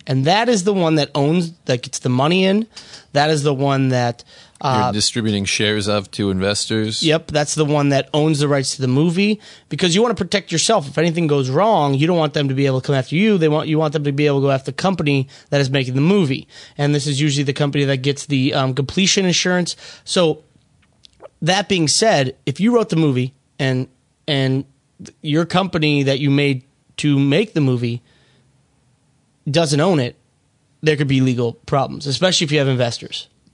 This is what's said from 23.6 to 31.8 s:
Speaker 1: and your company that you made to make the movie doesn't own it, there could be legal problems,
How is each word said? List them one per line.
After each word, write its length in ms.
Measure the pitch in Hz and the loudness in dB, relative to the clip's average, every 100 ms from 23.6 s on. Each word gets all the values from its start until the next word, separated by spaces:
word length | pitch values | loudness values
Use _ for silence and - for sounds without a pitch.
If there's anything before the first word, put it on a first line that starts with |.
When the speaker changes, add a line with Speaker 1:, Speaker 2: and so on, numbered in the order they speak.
| 135 127 - _ _ _ - | -2 -2 -6 _ _ _ -4
Speaker 1:
and 380 | 139 131 131 135 _ _ - 113 _ | -2 0 -2 -6 _ _ -20 -20 _
your 240 | - 151 170 | -4 -2 0
company 560 | 180 190 175 151 143 | 0 0 0 0 0
that 160 | 135 139 | 0 0
you 100 | 143 | 0
made 320 | 139 143 131 - _ _ - | 2 2 -2 -6 _ _ -4
to 200 | 151 139 | 0 2
make 360 | 139 151 220 | 2 2 0
the 60 | 160 | 0
movie 400 | 135 123 120 120 _ _ _ _ _ _ _ _ _ _ _ _ _ _ 156 | 0 0 -4 -6 _ _ _ _ _ _ _ _ _ _ _ _ _ _ -2
doesn't 300 | 147 160 143 | 0 2 2
own 180 | 180 160 | 2 2
it, 180 | 123 - _ _ _ _ _ _ | 0 -6 _ _ _ _ _ _
there 140 | 156 143 | 0 0
could 120 | 143 | 2
be 120 | 135 | 2
legal 340 | 131 123 117 | 2 0 -2
problems, 520 | - - 143 | -4 -4 -2